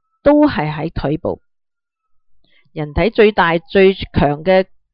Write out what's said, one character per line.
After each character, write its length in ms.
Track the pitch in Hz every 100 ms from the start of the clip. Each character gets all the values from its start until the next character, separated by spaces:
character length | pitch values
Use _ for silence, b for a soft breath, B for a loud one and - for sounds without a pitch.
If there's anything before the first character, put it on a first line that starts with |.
| _ _
都 240 | 285 294 294
係 200 | - 151
喺 220 | 151 156
腿 240 | - 143 156
部。 240 | 104 85 _ _ _ _ _ _ _ _ _ - _ _ _
人 200 | - 147
體 180 | 147 185
最 200 | - 214
大 260 | 214 175 165
最 380 | - 196 190
強 480 | 190 - - 147 147
嘅 220 | 160 185 190 _ _